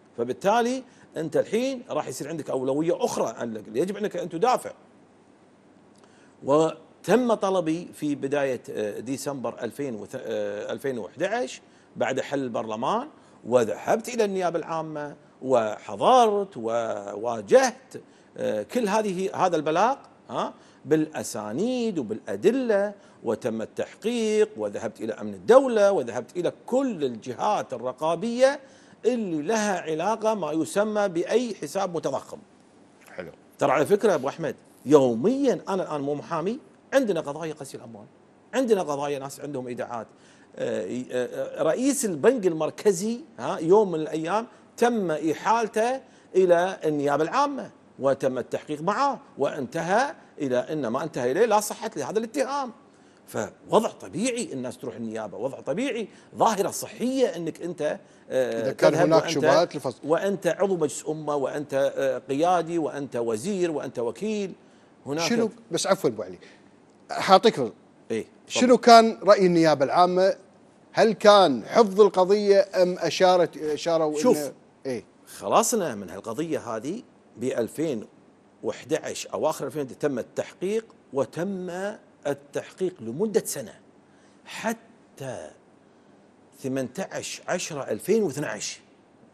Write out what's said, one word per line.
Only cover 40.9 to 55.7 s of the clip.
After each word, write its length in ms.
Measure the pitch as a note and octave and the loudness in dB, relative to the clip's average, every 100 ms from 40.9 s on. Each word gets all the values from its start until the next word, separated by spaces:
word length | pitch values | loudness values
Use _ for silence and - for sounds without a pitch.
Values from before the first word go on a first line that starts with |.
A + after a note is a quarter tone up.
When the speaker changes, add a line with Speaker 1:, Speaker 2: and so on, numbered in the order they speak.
| A#2+ B2+ | -6 -6
Speaker 1:
آه، 500 | B2+ A#2+ C3+ C3+ - | -4 -4 -6 -8 -2
رئيس 420 | D#3 F#3 C4 C4 | 0 0 0 0
البنك 420 | A3 D#3+ E3+ C4 F#3 | -2 2 4 4 2
المركزي، 760 | D#3+ D3+ - G#3+ F3+ G#3+ A#3+ - - | 0 -2 0 0 2 -2 -6 -10 -10
ها، 200 | B2+ F3+ | -6 -2
يوم 340 | D#3+ G3+ G3+ | 4 6 6
من 80 | D#3+ | 0
الأيام 460 | D#3 D#3 D#3+ G3+ A#3 - - - | -4 -4 -2 -2 -4 -12 -20 0
تم 340 | A#3 A#3 F3+ | 2 2 0
إحالته 920 | D#3 D#3+ C#3+ F#3+ A3+ A3 G#3+ A#3 C4 - - _ | 0 -2 0 2 2 2 0 0 -2 -8 -20 _
إلى 460 | F#3 F#3 E3+ F3+ F#3 | 4 6 6 4 -2
النيابة 400 | D#3 D3+ C#3+ C#3+ | -2 0 2 2
العامة 460 | D#3+ A3 C#4+ C4+ F#3+ - _ - | 2 2 0 -2 -10 -16 _ -2
وتم 400 | C3 C3 C#3+ B2+ | 0 0 0 -2
التحقيق 440 | A2+ C3+ - D3+ | -4 -8 -6 -4
معه، 380 | E3 G#3 C#4 B3 - - | -2 0 0 -2 -8 -4
وانتهى 760 | C#3+ - A#3+ E3 E3 G3+ C#4 - - - | -4 -2 -6 -4 0 2 0 -4 -18 -8
إلى 200 | C#3 B2 | -2 0
أن 280 | - D#3 B2 | 0 -4 -2
ما 180 | B2+ | -4
انتهى 280 | D#3+ D#3 B2 | -4 -2 0
إليه 120 | D3 A3+ | 2 4
لا 140 | G#3 | 2
صحة 300 | G#3 G3+ A3+ D#3+ | 0 -6 -10 -8
لهذا 220 | C3+ F#3+ | -6 -4
الاتهام. 540 | A#3 C#4+ A#3+ C#4+ C4 - - _ - _ - | -4 -4 -4 -4 -6 -12 -20 _ -20 _ -10
فوضع 600 | A#2+ G2 - - E3+ A3 | -8 -8 -10 0 2 2
طبيعي 640 | - G2+ A#2+ B3 A#3+ G#3+ | -4 -12 -6 -4 -4 -6
الناس 260 | C3+ B2 A#2+ | -8 -8 -10
تروح 160 | B2+ | -10
النيابة، 440 | A2 A2+ A2 G#2+ F#2 | -8 -8 -8 -10 -8
وضع 220 | B2+ B2 | -8 -6
طبيعي، 480 | A#2 | -6